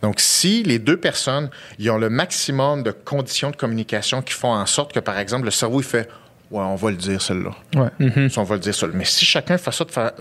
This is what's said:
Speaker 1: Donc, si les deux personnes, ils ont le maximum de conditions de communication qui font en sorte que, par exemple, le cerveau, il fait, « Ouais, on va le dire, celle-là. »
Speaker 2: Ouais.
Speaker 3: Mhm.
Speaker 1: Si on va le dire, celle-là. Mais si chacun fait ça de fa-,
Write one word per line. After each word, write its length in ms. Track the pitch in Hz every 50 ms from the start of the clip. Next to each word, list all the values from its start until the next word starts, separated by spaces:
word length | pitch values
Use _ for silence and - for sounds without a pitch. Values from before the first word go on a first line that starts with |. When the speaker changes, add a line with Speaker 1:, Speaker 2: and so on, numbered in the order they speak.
| -
Speaker 1:
Donc, 140 | 107 101 -
si 440 | - - - - - 180 208 233 226
les 160 | 185 123 117
deux 180 | 107 120 165
personnes, 520 | 185 - 175 - - - - 131 139 151 139 - - - - - -
ils 120 | 104 113
ont 80 | 113 110
le 120 | 113 110
maximum 720 | 113 127 170 180 - - - - 139 135 135 143 147 143 127
de 80 | 110
conditions 600 | 98 - - - 147 143 131 - - - - 139
de 60 | 143
communication 640 | - - 120 113 113 110 - - 107 104 - - 127 131
qui 120 | - -
font 180 | - - 127 113
en 140 | 104 98
sorte 260 | - - - 143 143 -
que, 80 | 120
par 180 | - - 101 98
exemple, 260 | 101 95 113 127 131
le 60 | 107
cerveau, 300 | 98 - - 113 120 135
il 40 | 127
fait, « 220 | 131 - 120 113 - - - - - - _ _ _
Ouais, 120 | - 104 98
on 120 | 95 98
va 140 | 92 98 110
le 60 | 101
dire, 240 | 87 90 98 98 95 -
celle-là. » 280 | - 95 90 90 95 98 - - - -
Speaker 2:
Ouais. 120 | 143 131 - - -
Speaker 3:
Mhm. 300 | 139 131 110 139 135 135
Speaker 1:
Si 80 | - -
on 60 | 104
va 100 | 90 107
le 40 | 101
dire, 140 | 87 101 -
celle-là. 200 | - - 85 160
Mais 80 | - -
si 200 | - - - -
chacun 340 | - - 160 - - 180 180
fait 140 | - - -
ça 120 | - 165
de 60 | -
fa-, 240 | - 131 117 113 - -